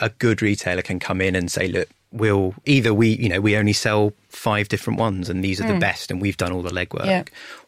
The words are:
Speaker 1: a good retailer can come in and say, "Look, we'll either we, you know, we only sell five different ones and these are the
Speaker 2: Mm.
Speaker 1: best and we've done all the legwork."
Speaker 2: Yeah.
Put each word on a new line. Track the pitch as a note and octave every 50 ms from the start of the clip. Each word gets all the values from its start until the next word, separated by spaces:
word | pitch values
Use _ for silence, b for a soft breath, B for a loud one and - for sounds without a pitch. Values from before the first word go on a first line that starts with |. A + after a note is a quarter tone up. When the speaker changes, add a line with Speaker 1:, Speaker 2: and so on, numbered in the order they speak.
Speaker 1:
a | G#2+ A2
good | - - - A#2 A2 -
retailer | A2 G#2 G2+ - - F#2 F2+ F2+
can | - - F#2 F2+
come | - - F#2+ F#2
in | F#2+ F#2+ F#2
and | F#2 F2 E2+
say, | - F2+ F#2 F#2
"Look, | F2 F#2 E2+ - _ _ _ _
we'll | - A2 A2 A2 G2+ G2 G2 F#2+ G2 - -
either | C#3+ C#3+ C3+ A2 A#2 G#2
we, | G2+ A#2 A2+
you | A2 - A#2 G#2
know, | E2+ F#2+
we | G2+ G#2+ G2+ G#2+
only | G#2 G#2 G2+
sell | - - A2+ G#2+ G#2+ G#2 G#2 - _ _ _
five | - - - A#2 G#2+ G#2 G#2 -
different | - - - - A2 G2+
ones | A2+ A2 G2 F#2 F2+ -
and | F2 F#2 F#2
these | G2 F#2 F#2
are | -
the | A3 G2+
Speaker 2:
Mm. | F2+
Speaker 1:
best | G2 G2 F2 - - -
and | F#2+ F#2
we've | G2 G2+ F#2 -
done | F#2 F2+
all | F2+ F#2
the | F2 F2+
legwork." | F2 F2+ F2+ - - - -
Speaker 2:
Yeah. | G3 F#3+ F3+ - - B B B B B B B